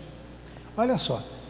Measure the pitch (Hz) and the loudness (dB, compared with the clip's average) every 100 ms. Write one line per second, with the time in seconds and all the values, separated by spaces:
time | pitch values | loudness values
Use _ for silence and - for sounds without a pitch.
0 | - - - - - - - - 240 220 | -12 -12 -14 -14 -14 -14 -4 4 6 6
1 | - 123 - - - | 4 0 -2 -10 -12